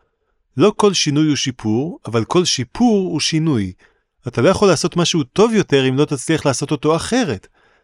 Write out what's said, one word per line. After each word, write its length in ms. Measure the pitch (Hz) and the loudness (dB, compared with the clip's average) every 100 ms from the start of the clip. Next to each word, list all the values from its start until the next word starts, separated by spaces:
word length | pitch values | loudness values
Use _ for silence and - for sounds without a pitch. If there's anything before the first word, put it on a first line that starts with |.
| _ _ _ _ _ 123 | _ _ _ _ _ 2
לא 160 | 202 - | 2 4
כל 160 | 208 | 0
שינוי 340 | 180 151 143 156 | 2 0 2 2
הוא 80 | 131 | 0
שיפור, 640 | 131 - 110 113 160 - - | -4 -6 -2 -2 -4 -8 -4
אבל 200 | 113 107 | -4 0
כל 200 | 180 175 | 0 0
שיפור 640 | - 120 - 240 202 180 | -2 -6 0 2 2 0
הוא 80 | 156 | -4
שינוי. 540 | - 156 160 120 95 - _ _ _ _ 123 | -2 -2 0 0 -2 -8 _ _ _ _ -8
אתה 140 | 120 | 0
לא 80 | 156 | 2
יכול 180 | 185 196 | 4 2
לעשות 300 | 151 180 170 | 2 0 -2
משהו 260 | 165 170 | -2 -2
טוב 300 | 135 - 226 | -2 0 2
יותר 360 | 214 - 139 131 | 2 2 2 2
אם 80 | 131 | 0
לא 80 | 151 | 0
תצליח 400 | 139 - 156 147 | -2 -2 -2 -2
לעשות 260 | 120 143 | -2 -4
אותו 240 | 151 151 160 | -2 0 -2
אחרת. 520 | - 254 185 101 - _ _ _ | -2 -2 -2 -6 -12 _ _ _